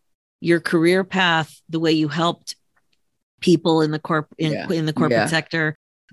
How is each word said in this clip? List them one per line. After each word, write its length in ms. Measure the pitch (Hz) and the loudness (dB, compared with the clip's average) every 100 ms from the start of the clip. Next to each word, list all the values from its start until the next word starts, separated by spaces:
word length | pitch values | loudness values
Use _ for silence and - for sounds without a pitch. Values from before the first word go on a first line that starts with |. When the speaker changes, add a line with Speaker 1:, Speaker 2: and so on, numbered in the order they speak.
| _ _ _ _ | _ _ _ _
Speaker 1:
your 220 | 156 170 | 0 0
career 420 | - 175 170 185 | 2 2 2 2
path, 560 | 185 190 180 165 156 - - | 0 0 2 0 -2 -12 -8
the 140 | 160 | -2
way 100 | 165 | 0
you 160 | 160 156 | 0 0
helped 480 | 156 170 170 - - _ _ _ _ _ _ _ _ | 0 -2 -2 -12 -20 _ _ _ _ _ _ _ _
people 400 | 185 165 165 160 | 2 2 4 2
in 100 | 156 | 0
the 80 | 151 | -2
corp-, 340 | - 156 147 - | -4 -4 -4 -6
in, 160 | 156 | -4
Speaker 2:
Yeah. 160 | 104 - | -4 -4
Speaker 1:
in 160 | 160 | -2
the 80 | 156 | -2
corporate 260 | 151 156 110 | 0 0 2
Speaker 2:
Yeah. 60 | |
Speaker 1:
sector, 520 | 127 160 - 165 156 - _ _ _ | 2 -2 -2 -4 -4 -6 _ _ _